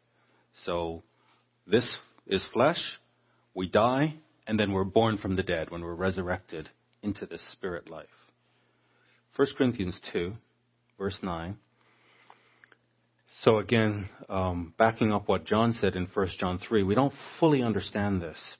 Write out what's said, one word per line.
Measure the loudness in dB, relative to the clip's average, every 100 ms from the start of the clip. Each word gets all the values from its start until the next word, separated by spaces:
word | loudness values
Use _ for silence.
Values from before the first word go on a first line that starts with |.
| _ _ _ _ _ _ -4
So | -4 -4 -8 -14 _ _ _ _ _ 0
this | 2 2 -6 -16 _ -2
is | -2 0
flesh, | 2 4 2 -6 -12 _ _ _ _ _
we | -6 2
die, | 4 6 4 0 -2 _ _ -2
and | 0
then | 2
we're | 0
born | 2 4 4 2
from | 0 -2
the |
dead | 0 -4 -4
when | -8
we're | -8 -2
resurrected | -2 0 -2 -4 -6 -12 -12 _ _ _
into | -8 -6 -10
this | -12 -14
spirit | -10 -8 -8 -10
life. | -16 -16 _ _ _ _ _ _ _ _ _ _ _ _ 0
First | 0 2
Corinthians | 0 0 -6 -8 -8
two, | -6 -6 -8 _ _ _ _ _ -8
verse | -8 -6
nine. | -6 -6 -8 -12 _ _ _ _ _ _ -20 _ _ _ _ _ _ _ _ _ _ 0 4
So | 4
again, | 4 2 2 0 -8 -14 -6
um, | -2 -2 -2 -6 2
backing | 2 4 2
up | 2 0
what | -2 2
John | 2 2 2
said | 0 0
in | -2
First | -2 -2 -2
John | -4 -4
three, | 0 2
we | 4 2
don't | 2 -2 -14 2
fully | 4 4
understand | 2 0 -2 -2 0 0
this, | -4 -10 -18